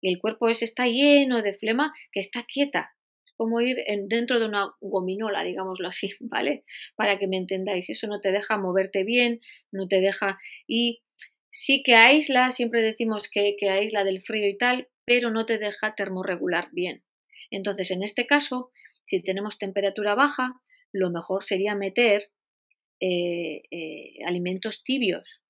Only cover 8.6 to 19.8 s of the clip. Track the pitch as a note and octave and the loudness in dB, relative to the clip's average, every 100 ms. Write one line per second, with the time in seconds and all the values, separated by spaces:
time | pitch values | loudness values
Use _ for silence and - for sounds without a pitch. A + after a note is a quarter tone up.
8.6 | F#3 F#3 F#3+ G3 F#3+ A#3+ A#3+ A#3 - - | 0 0 0 -2 0 2 2 0 -8 -20
9.6 | _ G3 F#3 F#3+ F#3+ F#3+ G3+ G3 - - | _ -8 0 2 2 0 -4 -4 -12 -20
10.6 | - A#3 A#3+ A#3 _ - - _ _ - | -4 0 0 -2 _ -20 -20 _ _ -8
11.6 | - C4+ C4+ A#3 A#3 D4+ D4 C4 B3+ B3 | 0 0 6 8 10 8 4 2 2 0
12.6 | A#3+ A#3 A3 A3 A3+ G#3+ G#3 - G3+ G3+ | -2 2 0 0 -4 -4 -4 0 0 0
13.6 | G3+ F#3+ G#3+ G#3+ F#3+ F#3+ - G#3+ G3+ G3 | 0 0 0 0 0 -2 -4 -2 0 2
14.6 | B3 B3 B3+ _ - B3 A#3+ A3 A3+ A3+ | 0 0 -4 _ 2 2 2 -2 -2 -2
15.6 | G#3 G#3 G#3+ G#3+ G3 F#3 F#3+ F3 F#3 E3+ | -2 -4 -6 -4 -6 -4 -4 -4 -2 -2
16.6 | F3 F3 F3+ - _ _ _ - - G3+ | -2 -6 -6 -6 _ _ _ -20 -10 -6
17.6 | G3 G3 F3+ F3+ G#3 - B3 C#4+ C#4 B3+ | -4 -4 -4 -2 -4 -4 0 0 0 -6
18.6 | B3 _ - _ _ F#3+ F3 F#3+ G#3 - | -8 _ -20 _ _ -4 -2 -4 -6 -8
19.6 | G3 G3 | -6 -2